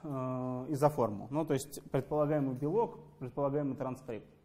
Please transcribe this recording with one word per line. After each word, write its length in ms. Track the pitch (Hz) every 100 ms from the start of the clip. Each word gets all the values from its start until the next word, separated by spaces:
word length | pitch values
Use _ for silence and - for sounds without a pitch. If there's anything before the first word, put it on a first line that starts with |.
э, 600 | 160 135 127 127 127 127 131
изоформу. 580 | 147 143 147 113 101 104
Ну, 160 | 143 160
то 80 |
есть 280 | 139 - - -
предполагаемый 640 | 143 123 151 147 151 135 127
белок, 440 | 143 196 233 - - -
предполагаемый 560 | 127 131 139 143 143 123
транскрипт. 520 | 131 127 - 110 - -